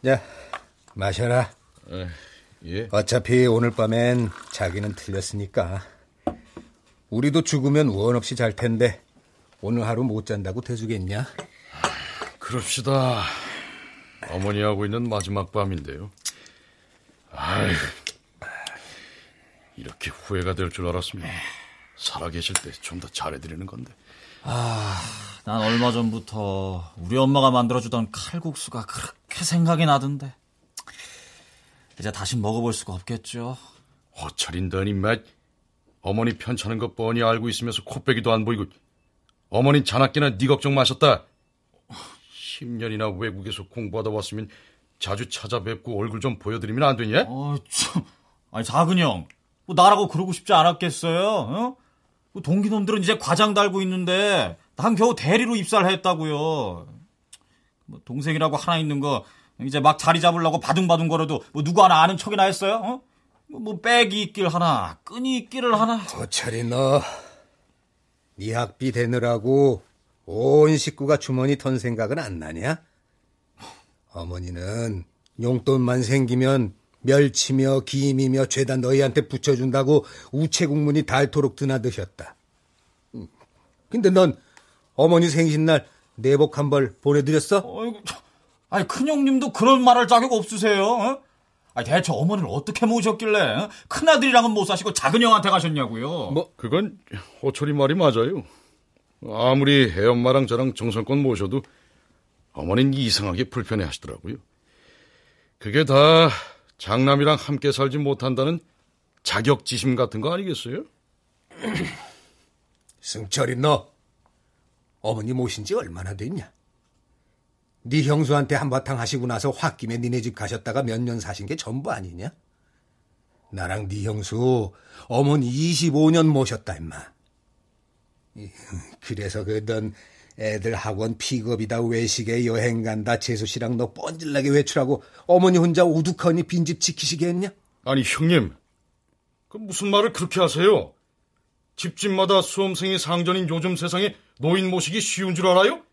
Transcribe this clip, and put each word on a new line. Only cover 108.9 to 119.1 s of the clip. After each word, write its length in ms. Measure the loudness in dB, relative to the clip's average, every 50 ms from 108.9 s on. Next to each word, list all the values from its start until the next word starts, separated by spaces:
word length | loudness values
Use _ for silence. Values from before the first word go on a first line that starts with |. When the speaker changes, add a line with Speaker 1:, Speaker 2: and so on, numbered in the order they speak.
| _ _ _ _ _ _ _
Speaker 2:
자격지심 720 | -4 -4 0 2 2 2 2 0 -6 -6 -2 0 0 0
같은 240 | 0 0 -2 -2 -6 -4
거 100 | -4 -4
아니겠어요? 520 | -4 -4 -6 -8 -8 -8 -10 -10 -10 -12 _ _ _ _ _ _ _ _ _ _ _ _ _
<clears throat> 1500 | -18 -10 -8 -6 -6 -4 -6 -8 -10 -14 -18 -20 -20 -20 _ _ _ _ _ _ _ _ _ _ _ _ _ _ _ _
Speaker 1:
승철이 560 | _ -12 -10 -10 -8 -6 -2 -2 -2 -2 -2
너, 320 | 0 2 2 2 2 0 _ _ _ _ _ _ _ _ _ _ _ _ _ _ _ _ _ _ _ _ _ _ _
어머니 320 | -4 -4 -4 -4 -4 -4 -4
모신 320 | -2 -2 -4 -4 -8 -6
지 100 | -4 -4
얼마나 400 | -4 -4 -6 -12 -12 -10 -10 -10
됐냐? 360 | -10 -10 -8 -8 -10 -10 -12 _ _ _ _ _ _ _ _ _ _ _ _ _ _ _ _ _ _ _ _ _ _ _ _ _ _ _
네 200 | 0 0 2 2
형수한테 540 | 4 2 2 2 2 2 0 2 0 0
한바탕 420 | -2 0 0 -2 -2 -2 -2 -4 -4
하시고 280 | -4 -4